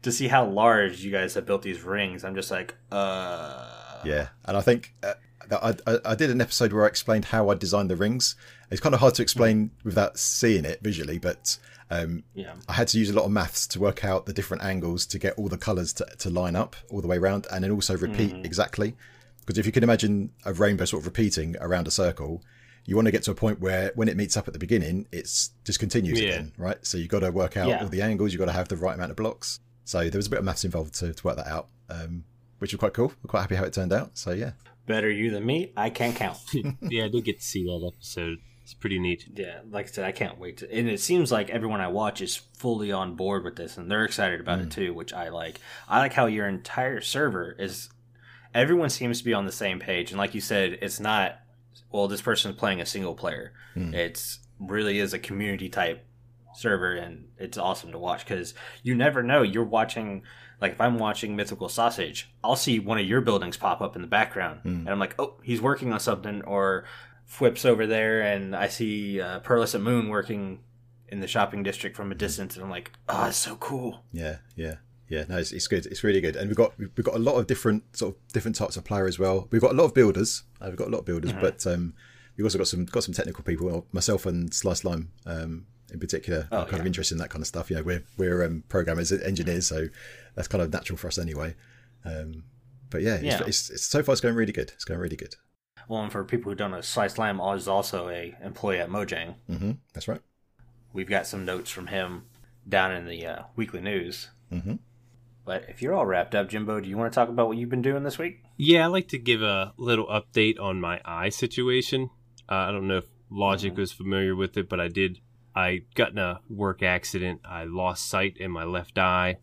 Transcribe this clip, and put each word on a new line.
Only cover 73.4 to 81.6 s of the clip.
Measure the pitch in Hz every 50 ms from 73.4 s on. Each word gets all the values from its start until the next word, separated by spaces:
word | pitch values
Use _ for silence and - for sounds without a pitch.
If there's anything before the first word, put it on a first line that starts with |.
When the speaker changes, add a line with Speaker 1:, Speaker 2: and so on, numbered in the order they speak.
| - - -
Speaker 1:
cool." | - - - 143 127 127 120 - - - _
Speaker 2:
Yeah, | - 85 82 78 78 - - - -
yeah. | - 80 80 78 - - _ - - - -
Yeah, | 78 76 76 80
no, | 90 87
it's, | 82 -
it's | - 95 -
good. | - 107 90 -
It's | - 95 - -
really | 104 98 95
good. | 87 80 -
And | - 98 104
we've | 104
got, | - 117 - - -
we've | 107 92 - - 113
got | - -
a | 113
lot | 113 135 143
of | 123 110 -
different, | 131 - - 117 107 107 - _ -
sort | - 113 95 95
of | - _ _
different | - 117 - 113 110
types | - 107 - -
of | 95 -
player | - 107 101 95
as | 92 87 -
well. | 95 95 95 98 - -
We've | - 113
got | 113 -
a | 135
lot | 135 170
of | 151 -
builders. | 135 120 104 - 92 110 - - - - - - -
Uh, | - 98
we've | 92
got | - -
a | -
lot | 113 -
of | -
builders, | 90 87 82 - 87
Speaker 1:
Mm-hmm. | - 95
Speaker 2:
but, | 98 87 - -